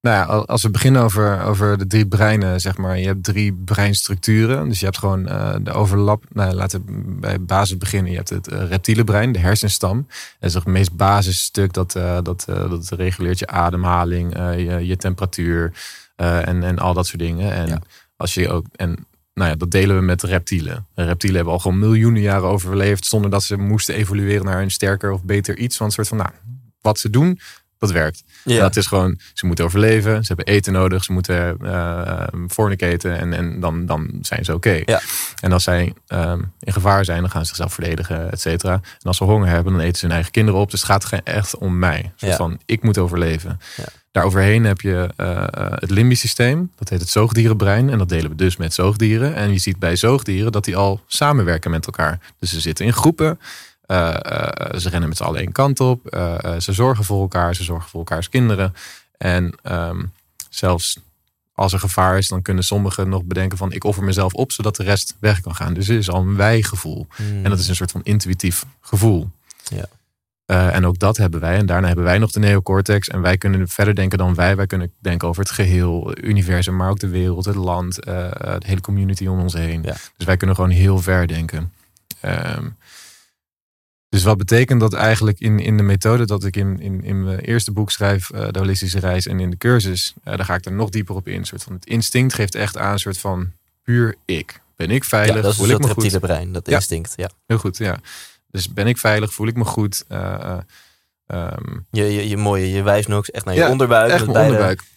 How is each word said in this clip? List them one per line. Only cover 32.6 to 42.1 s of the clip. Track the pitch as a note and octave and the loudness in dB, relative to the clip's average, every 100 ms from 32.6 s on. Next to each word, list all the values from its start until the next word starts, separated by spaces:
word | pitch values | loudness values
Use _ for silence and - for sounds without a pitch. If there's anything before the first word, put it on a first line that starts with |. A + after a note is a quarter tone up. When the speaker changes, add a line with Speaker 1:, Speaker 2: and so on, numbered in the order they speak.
| G#2 F#2+ F2 E2+ F2+ F2 | 0 2 0 0 -2 -2
Speaker 1:
en, | E2+ | -2
en | E2+ E2+ F#2 | -2 -4 -4
dan, | F2 E2 F2 | -4 -2 -4
dan | D#2 D#2 - | -4 -4 -8
zijn | - - E2+ | -6 -4 -2
ze | |
oké. | E2 G#2+ E2+ - | 0 2 2 0
Speaker 2:
Ja. | A2+ - - - - | -2 -2 -8 -10 -4
Speaker 1:
En | F#2 | 0
als | F#2 | 2
zij, | - F2 E2+ - _ | 2 0 0 -4 _
ehm, | F2+ E2+ F2 F2+ - | -4 -2 -2 -6 -8
in | - | -6
gevaar | G2 F#2+ G2 F2+ | 0 4 4 2
zijn, | E2+ | 0
dan | F2+ | -2
gaan | - | -2
ze | D#2+ | -4
zichzelf | - F2 | -4 -6
verdedigen, | - E2 D#2+ F2 D#2+ E2 | -4 -4 -4 -4 -6 -6
et | - | -6
cetera. | - E2 F#2+ | -2 -2 0
En | F#2 - - | -2 -4 -8
als | - F2+ | -4 0
ze | |
honger | G2 G#2+ F#2 | 4 4 4
hebben, | E2+ F2 | 2 2
dan | F#2 | 2
eten | E2 E2+ | 0 0
ze | F2 | -2
hun | |
eigen | E2 F2 | -2 0
kinderen | - G#2+ F#2+ | 2 2 2
op. | G2+ | 0
Dus | - | -2
het | - | 0
gaat | G2+ - | 0 0
geen, | G2 | -6
echt | - F2+ G2 - | -4 -4 -4 -4
om | F#2+ F2+ | -2 0
mij. | F2+ D#2+ | 0 0
Een | F2+ | -6